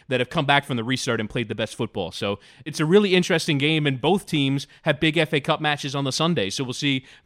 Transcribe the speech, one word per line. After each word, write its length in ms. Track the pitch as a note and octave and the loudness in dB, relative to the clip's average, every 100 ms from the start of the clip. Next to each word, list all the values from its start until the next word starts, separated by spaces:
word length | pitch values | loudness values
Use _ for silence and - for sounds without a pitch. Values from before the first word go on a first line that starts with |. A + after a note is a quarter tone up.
| - | -4
that 120 | B2+ | -2
have 100 | B2 | 0
come 160 | F3 C#3 | -2 2
back 180 | C#3+ | 2
from 140 | C#3 B2 | 2 -4
the 60 | |
restart 360 | A2+ B2+ C3 A#2 | -2 -4 -2 -2
and 80 | G#2+ | -2
played 200 | B2+ A2+ | -4 -6
the 60 | |
best 200 | A2 A2 | -4 -6
football. 380 | - A2+ G#2 E2 | -4 -6 -4 -8
So 260 | - G2+ G2+ - - | -4 -6 -6 -10 -18
it's 160 | D#3 C#3+ | -12 -2
a 60 | D#3 | 4
really 280 | G3+ G3+ | 6 6
interesting 440 | F3+ F3+ D#3+ - C#3 | 2 2 0 2 0
game, 280 | D3 D#3+ D3 | 2 2 0
and 140 | C3 | 0
both 240 | D3+ G3 | 2 0
teams 420 | - D#3 C3+ C#3 - - | 0 0 2 0 -4 -6
have 160 | D#3+ D3 | -2 0
big 200 | D#3+ E3 | 0 2
F 160 | D#3 | 0
A 60 | D3 | 0
Cup 200 | E3 D3 | -2 -2
matches 340 | D3+ C#3+ C#3+ | 0 -2 -4
on 100 | C#3 | -4
the 80 | C#3 | -4
Sunday, 360 | - D#3+ D3 G2 | 0 0 2 -2
so 160 | - | -4
we'll 80 | B2+ | -6
see 320 | B2 C#3+ C3 - - | -2 -2 -2 -6 -20